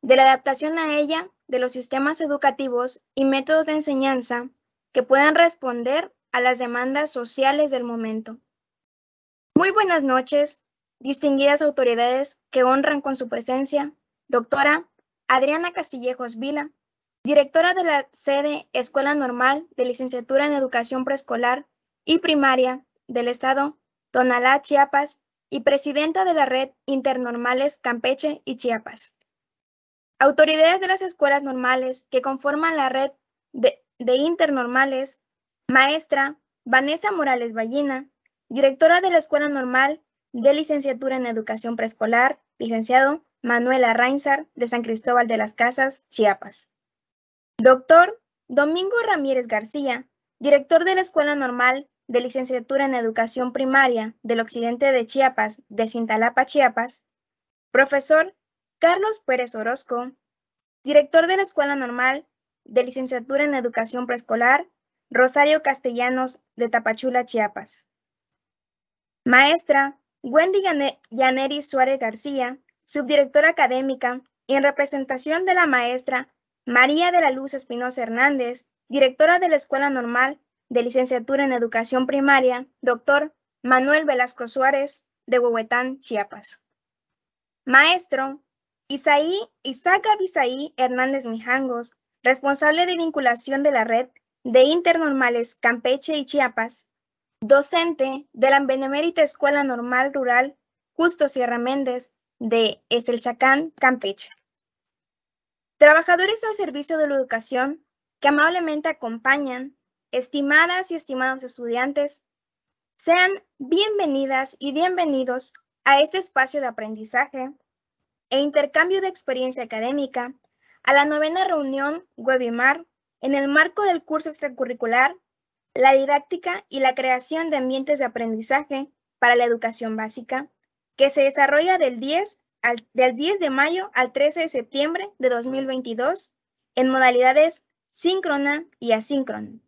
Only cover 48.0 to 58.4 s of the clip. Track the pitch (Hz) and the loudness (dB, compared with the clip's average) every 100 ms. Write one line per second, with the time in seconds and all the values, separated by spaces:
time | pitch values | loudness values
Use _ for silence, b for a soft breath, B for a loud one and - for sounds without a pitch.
48 | 359 453 _ _ _ 254 294 339 381 466 | 6 0 _ _ _ 0 0 0 -2 -2
49 | 440 359 269 262 233 220 220 294 277 247 | 0 -2 0 -2 -2 -6 -4 -6 -4 -6
50 | - _ _ _ 269 285 277 330 349 381 | -10 _ _ _ 2 2 4 2 4 0
51 | 370 320 294 294 262 247 247 262 285 _ | 0 0 0 0 -4 0 0 0 -6 _
52 | - 240 247 262 254 254 240 277 277 254 | -4 -2 -2 -6 -4 -6 -2 -2 0 0
53 | 226 220 226 - 254 240 262 269 269 233 | -2 -2 -4 -2 -4 -2 0 2 2 0
54 | 220 - 214 233 226 240 233 240 277 254 | -6 -12 -4 -4 -4 -4 -6 0 2 2
55 | 233 269 262 254 214 214 _ 208 226 233 | -2 0 0 0 -4 -6 _ -4 -4 -4
56 | 226 220 233 247 262 294 262 226 240 - | -2 0 0 0 0 2 2 2 -6 -10
57 | _ _ _ _ _ _ _ - 269 277 | _ _ _ _ _ _ _ 2 2 0
58 | 269 311 349 _ | 2 2 2 _